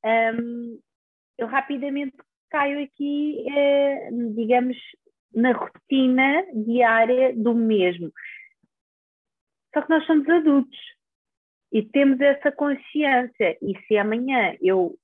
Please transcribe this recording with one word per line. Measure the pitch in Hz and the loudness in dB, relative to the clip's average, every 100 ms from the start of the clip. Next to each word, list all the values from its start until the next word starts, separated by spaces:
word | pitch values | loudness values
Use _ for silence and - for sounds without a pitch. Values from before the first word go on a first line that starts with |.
Ahm, | 226 226 226 226 233 240 233 226 _ _ _ _ _ - | 0 2 2 -2 -8 -10 -12 -16 _ _ _ _ _ -10
eu | 233 | -4
rapidamente | 262 277 277 277 277 277 _ _ _ _ | -4 -4 -8 -6 -6 -8 _ _ _ _
caio | 302 285 285 | -2 -2 -4
aqui, | 277 _ 285 285 294 294 - | -8 _ -6 -4 -4 -6 -4
eh, | 285 285 285 285 277 - 240 233 214 | 0 2 2 0 -2 -8 -6 -6 -4
digamos, | 220 247 247 247 - - _ _ _ | 0 0 0 -6 -12 -20 _ _ _
na | 226 247 | 0 0
rotina | 240 - - _ 269 262 254 269 302 381 | 0 -4 -14 _ 0 2 2 2 0 -2
diária | 247 214 240 233 226 226 254 262 | -6 -2 2 2 4 2 2 2
do | 247 220 | 0 0
mesmo. | 233 226 214 180 175 165 - - - - _ _ _ _ _ _ _ _ _ _ _ _ | 2 2 2 2 0 -10 -14 -20 -20 -20 _ _ _ _ _ _ _ _ _ _ _ _
Só | 302 | -6
que | 294 | 0
nós | 320 311 | 0 2
somos | 320 277 | 0 4
adultos | 339 311 277 - - - - _ _ _ _ _ _ _ | 2 4 2 0 -10 -20 -20 _ _ _ _ _ _ _
e | 220 | -4
temos | 214 277 277 262 | -2 2 2 4
essa | 285 277 294 | 2 2 -2
consciência. | 277 294 277 - 302 294 254 247 _ 190 - | -2 -4 -4 -6 -2 0 0 0 _ -2 -2
E | 202 190 - | -6 -8 0
se | 214 | 0
amanhã | 208 226 254 262 190 - | 0 -2 -2 0 -2 0
eu | 185 190 175 - | 0 2 0 -4